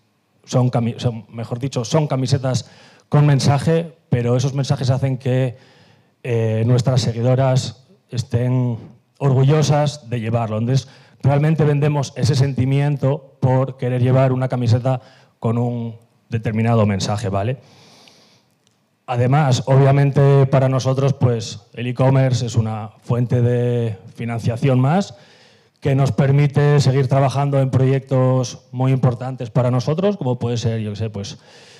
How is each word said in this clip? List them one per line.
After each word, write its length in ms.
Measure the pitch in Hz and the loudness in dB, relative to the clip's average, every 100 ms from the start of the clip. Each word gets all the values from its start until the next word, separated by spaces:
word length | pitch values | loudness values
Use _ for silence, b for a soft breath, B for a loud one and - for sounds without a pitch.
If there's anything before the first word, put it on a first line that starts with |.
| _ _ _ _ - | _ _ _ _ -4
son 240 | 135 123 | 0 0
cami-, 300 | 123 117 - | 0 -2 -4
son, 260 | 123 113 104 | -6 -6 -10
mejor 300 | 117 110 123 | -12 -10 -8
dicho, 240 | 135 127 | -6 -6
son 240 | 117 160 147 | -2 0 0
camisetas 640 | 131 127 139 131 123 B B B B _ | -2 0 -2 0 -4 B B B B _
con 160 | 143 147 | 2 4
mensaje, 680 | 135 139 143 165 165 165 - _ | 4 2 0 0 -2 -2 -12 _
pero 260 | 127 120 123 | -2 0 0
esos 180 | 117 | 0
mensajes 360 | 135 131 139 127 | -4 -4 -2 0
hacen 260 | 131 135 131 | 0 -2 -2
que, 400 | 127 127 131 b b b b b b _ | -2 -2 -2 b b b b b b _
eh, 400 | - 117 113 110 113 | -4 -2 0 0 2
nuestras 360 | 123 135 127 | 2 2 0
seguidoras 840 | 120 117 120 127 135 131 - - _ _ _ | 0 0 0 2 2 0 -4 -10 _ _ _
estén 680 | 123 - 117 123 127 123 110 110 - _ _ | -10 -4 -2 0 0 -2 -4 -12 -20 _ _
orgullosas 920 | 139 127 135 156 143 147 147 - 117 | 0 2 4 2 2 0 0 -4 -8
de 100 | 120 | -6
llevarlo. 380 | 110 117 110 110 | -4 -2 -2 -2
Entonces 280 | 117 131 - B B B | -2 -2 -4 B B B
realmente 420 | 131 143 151 160 | 0 2 2 2
vendemos 500 | 147 143 147 147 131 - | 2 2 0 0 -4 -2
ese 200 | 120 120 | 0 2
sentimiento 1000 | 139 127 131 139 143 139 135 135 - _ | 0 0 0 0 0 0 -2 -2 -8 _
por 380 | 131 127 135 131 | 0 2 0 -4
querer 240 | 123 127 | -4 0
llevar 300 | 127 131 135 | 2 4 2
una 160 | 127 131 | 0 -2
camiseta 540 | 127 117 123 127 127 B B B _ | -2 0 2 0 -4 B B B _
con 180 | 117 117 | -4 -2
un 380 | 123 120 117 110 _ _ _ | -2 -4 -8 -12 _ _ _
determinado 560 | 113 113 110 113 117 104 | -6 -4 -2 0 2 2
mensaje, 440 | 98 - 104 107 | 0 -2 -4 -4
¿vale? 280 | 98 107 135 B B B B B B B B B _ _ _ _ _ - | -4 -4 -6 B B B B B B B B B _ _ _ _ _ -6
Además, 580 | 123 127 143 139 123 - | -2 2 2 2 0 2
obviamente, 800 | 131 139 139 139 135 139 139 135 | 4 4 4 2 2 4 4 4
para 240 | 135 131 | 2 2
nosotros, 440 | 131 127 131 135 | 0 0 0 0
pues, 460 | 131 123 117 104 107 - | 0 0 0 -6 -12 -16
el 140 | - 123 | -10 -8
e-commerce 580 | 123 131 135 131 120 120 | 0 2 4 2 0 0
es 100 | 110 | 0
una 360 | 110 110 107 - | -2 -4 -10 -12
fuente 400 | - 120 120 123 | -4 -2 0 2
de 560 | 120 123 123 120 117 107 - - | 2 2 0 0 -2 -6 -12 -12
financiación 640 | 117 117 107 113 139 127 | -8 -4 -4 -2 2 2
más 360 | 135 180 196 B B B B B B _ | 2 0 -2 B B B B B B _
que 120 | 147 | -2
nos 200 | 135 135 | 0 2
permite 680 | - 139 143 147 143 147 147 | 2 2 2 2 2 4 4
seguir 300 | 131 135 127 | 4 2 2
trabajando 500 | 131 139 131 143 139 | 2 2 0 0 0
en 100 | 131 | 0
proyectos 960 | 117 131 135 127 131 127 127 123 - _ | 2 2 0 0 0 2 0 -2 -8 _
muy 220 | 123 131 | -4 0
importantes 560 | 127 127 120 127 127 120 | 2 0 -2 -6 -10 -4
para 220 | - 123 | 0 0
nosotros, 440 | 123 120 156 202 196 | 0 -2 -2 -2 -2
como 240 | 131 120 | -4 -4
puede 160 | 117 117 | -4 -4
ser, 240 | 117 113 | -2 -4
yo 120 | 107 | -6
qué 40 | 101 | -6
sé, 140 | 110 | -8
pues, 280 | 104 101 - B B B B | -8 -12 -14 B B B B